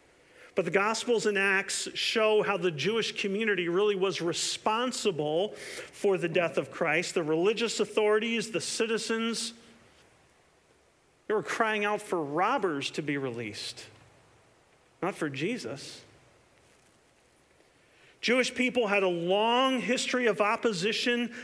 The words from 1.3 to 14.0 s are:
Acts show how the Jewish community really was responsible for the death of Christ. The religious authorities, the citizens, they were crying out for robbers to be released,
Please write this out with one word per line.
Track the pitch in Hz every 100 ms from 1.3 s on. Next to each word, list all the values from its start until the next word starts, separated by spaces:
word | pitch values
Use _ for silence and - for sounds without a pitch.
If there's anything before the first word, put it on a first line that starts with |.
| 196
Acts | 196 190 196 - - -
show | - 226 220 214
how | 180 196
the | 180
Jewish | 151 160 226 - -
community | 202 196 226 190 170
really | 175 208 196
was | 196 165
responsible | 170 156 - - 226 220 254 247 208 156 151 160 208 - - - -
for | - 202 185
the | 170
death | 170 170 -
of | 147
Christ. | - 165 156 175 180
The |
religious | 151 160 185 226 233 -
authorities, | 196 - 214 214 233 226 160
the | 165
citizens, | - - 220 220 220 226 226 220 - - - - - - - _ _ _ _ _ _ _ _ _ _ _ -
they |
were | 214
crying | - - 220 214 208
out | 208
for | - 180
robbers | 143 151 202 269 190 143 135
to | -
be | 151 143
released, | 135 117 113 104 - - - -